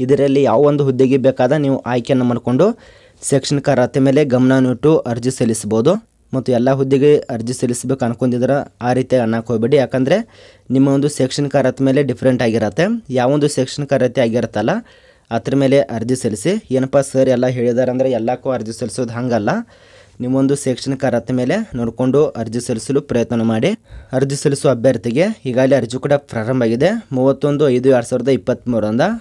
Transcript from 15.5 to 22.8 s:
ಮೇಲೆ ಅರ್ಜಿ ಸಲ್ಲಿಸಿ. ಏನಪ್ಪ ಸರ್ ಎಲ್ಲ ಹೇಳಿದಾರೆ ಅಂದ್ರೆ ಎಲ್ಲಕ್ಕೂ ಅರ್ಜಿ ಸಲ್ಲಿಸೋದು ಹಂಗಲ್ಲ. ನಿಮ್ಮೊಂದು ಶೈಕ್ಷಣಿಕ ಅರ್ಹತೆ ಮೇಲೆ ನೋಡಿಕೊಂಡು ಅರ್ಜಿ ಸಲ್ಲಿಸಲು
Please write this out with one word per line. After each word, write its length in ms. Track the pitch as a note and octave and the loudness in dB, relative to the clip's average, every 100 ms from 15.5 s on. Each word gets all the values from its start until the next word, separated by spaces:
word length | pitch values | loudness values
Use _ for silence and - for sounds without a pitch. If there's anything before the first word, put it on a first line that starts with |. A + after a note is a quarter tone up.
| C3+ | 0
ಮೇಲೆ 240 | C3+ C#3 | 2 2
ಅರ್ಜಿ 360 | C#3 A2+ A2+ B2+ | 0 -4 -2 -2
ಸಲ್ಲಿಸಿ. 460 | A#2 G#2 D#3+ G#3+ - | -2 -4 -2 -4 -2
ಏನಪ್ಪ 280 | B2+ C3 C#3+ | -2 0 0
ಸರ್ 300 | C3+ C3+ C3 | 0 0 2
ಎಲ್ಲ 180 | B2 B2+ | 2 0
ಹೇಳಿದಾರೆ 440 | B2+ A#2+ A#2+ B2 | 0 0 0 0
ಅಂದ್ರೆ 200 | B2+ C3 | 0 0
ಎಲ್ಲಕ್ಕೂ 400 | A#2+ A2+ B2 C#3 | 0 -2 -4 -4
ಅರ್ಜಿ 220 | B2 A2 | -6 -6
ಸಲ್ಲಿಸೋದು 400 | A2 A#2+ - A#2+ | -8 -8 -6 -6
ಹಂಗಲ್ಲ. 360 | A#2 B2+ A#2 G#2 G3+ A#3 - _ - - - | -6 -2 -2 0 -4 -6 -16 _ -20 -20 -10
ನಿಮ್ಮೊಂದು 340 | B2 C3 C3+ | -4 0 0
ಶೈಕ್ಷಣಿಕ 500 | C#3+ C3 B2 C3+ C3+ | 0 -2 -4 -4 -4
ಅರ್ಹತೆ 280 | B2+ A#2 A#2 | -2 -2 -2
ಮೇಲೆ 380 | B2+ B2 F#3+ A3 | -2 -2 -2 -4
ನೋಡಿಕೊಂಡು 520 | B2+ A#2 - C3 C3+ D3+ | -6 -6 -2 0 2 2
ಅರ್ಜಿ 340 | - A2+ A#2 | -2 -6 -6
ಸಲ್ಲಿಸಲು 400 | - A2 | -4 -6